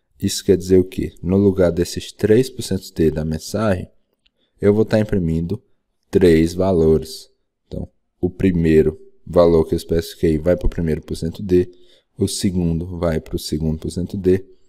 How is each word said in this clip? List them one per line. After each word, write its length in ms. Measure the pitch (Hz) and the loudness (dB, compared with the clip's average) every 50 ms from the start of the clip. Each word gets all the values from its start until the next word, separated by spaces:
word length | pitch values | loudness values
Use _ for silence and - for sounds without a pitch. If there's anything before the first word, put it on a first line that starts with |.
| _ _ _ - | _ _ _ -6
Isso 220 | - 101 - - - | -6 -6 -6 -4 0
quer 140 | - 95 | 2 2
dizer 200 | 87 90 92 95 | 2 2 4 4
o 60 | 92 90 | 4 4
quê? 300 | - - - - 78 - - - | 2 -2 -8 -8 -8 -8 -8 -4
No 140 | 85 95 | 0 2
lugar 340 | 98 101 101 90 95 90 85 | 4 4 2 4 2 2 2
desses 400 | 82 85 87 - - - - - | 2 0 -4 -4 -4 -10 -12 -12
três 380 | - - - 104 107 117 131 127 | -12 -6 0 2 2 2 2 -2
por 120 | - - | -4 -10
cento 320 | - - 98 92 - - - | -8 -6 -6 -8 -8 -8 -4
D 160 | - 82 78 | -2 0 0
da 160 | - 78 76 | 0 -2 -4
mensagem, 640 | 80 78 76 - - - 101 110 107 95 92 92 - _ _ _ _ _ _ _ _ _ _ _ _ _ - | -6 -6 -8 -8 -8 -6 -4 -2 -2 -2 -2 -4 -12 _ _ _ _ _ _ _ _ _ _ _ _ _ -2
eu 120 | - 101 104 | 2 2 2
vou 120 | 107 110 | 2 2
tá 140 | - - 110 | 0 2 0
imprimindo 640 | 107 - - 101 87 82 80 82 85 85 98 - _ _ _ _ _ _ _ _ _ - | 0 0 -2 -2 -2 -2 -2 -2 -4 -4 -6 -10 _ _ _ _ _ _ _ _ _ -2
três 420 | - 98 92 90 82 80 82 85 90 | 0 4 4 6 6 6 4 2 0
valores. 760 | 90 92 95 95 85 82 80 80 78 76 - - - - _ _ _ _ _ _ _ _ | -2 0 0 2 2 4 4 2 2 0 -6 -14 -18 -20 _ _ _ _ _ _ _ _
Então, 240 | - - - - - _ _ _ _ _ - | -14 -12 -12 -12 -14 _ _ _ _ _ -6
o 100 | - 92 | -4 -4
primeiro 680 | 87 - - 98 87 87 82 80 80 78 76 78 80 - - - _ _ - | -4 0 0 0 2 2 2 4 4 4 4 2 0 -6 -14 -20 _ _ -10
valor 400 | - 82 87 87 87 85 80 80 | -2 4 4 6 6 6 4 2
que 80 | - 87 | 0 -2
eu 40 | |
especifiquei 600 | 82 - - 82 82 82 - - - - 82 80 | -6 -4 -4 -4 -4 -4 -6 -8 -2 0 0 0
vai 180 | 76 76 87 90 | 0 0 0 0
pro 100 | 85 - - | 0 0 -4
primeiro 320 | - - 87 80 76 - | -2 -2 -4 -2 -4 -4
por 140 | - - 80 | -6 -10 -10
cento 260 | - - 82 80 - | -8 -8 -8 -8 -8
D, 300 | 104 95 90 90 90 - - - - _ _ _ _ _ _ | -4 0 2 2 2 0 -6 -20 -20 _ _ _ _ _ _
o 100 | - 101 | -4 -4
segundo 720 | 92 - - - 104 90 92 87 85 82 80 85 90 90 85 | -4 -4 -2 -2 -2 -2 0 -2 -2 -2 -4 -6 -8 -8 -4
vai 220 | 85 85 80 80 | -4 -2 -2 -2
pro 180 | - - - 85 | -4 -6 -8 -8
segundo 400 | - - - 78 80 78 78 80 | -6 -6 -6 -4 -2 -2 -4 -4
por 100 | - 87 | -6 -8
cento 280 | - 90 87 - - | -6 -6 -8 -6 -6
D 280 | 98 90 92 92 98 - - - _ _ | -2 0 2 2 0 0 -8 -20 _ _